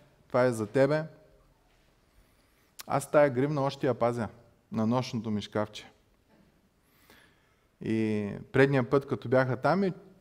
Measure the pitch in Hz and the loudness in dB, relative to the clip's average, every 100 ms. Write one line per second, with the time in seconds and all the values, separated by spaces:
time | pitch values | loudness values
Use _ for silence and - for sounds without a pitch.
0 | _ _ _ 127 127 113 104 135 135 151 | _ _ _ 2 2 0 -2 2 2 2
1 | 156 - - _ _ _ _ _ _ _ | -4 -14 -20 _ _ _ _ _ _ _
2 | _ _ _ _ _ _ _ - - 143 | _ _ _ _ _ _ _ -20 -4 -4
3 | - 151 147 123 143 147 135 - 139 120 | 2 4 4 2 0 0 -2 -2 -4 0
4 | 120 120 101 - - _ - 113 110 127 | 0 0 -6 -10 -20 _ -10 -4 0 0
5 | 127 117 110 104 - 107 107 - - _ | -2 -6 -4 -6 -4 -6 -6 -10 -20 _
6 | _ _ _ _ _ _ _ _ _ _ | _ _ _ _ _ _ _ _ _ _
7 | _ - _ _ _ _ _ - 107 110 | _ -20 _ _ _ _ _ -12 -4 -2
8 | 110 107 101 101 - 139 139 139 120 143 | -2 -2 -4 -8 -4 4 4 4 2 -2
9 | 139 127 120 127 127 123 139 185 190 - | -2 -8 0 2 2 0 0 0 0 -4
10 | - - | -16 -20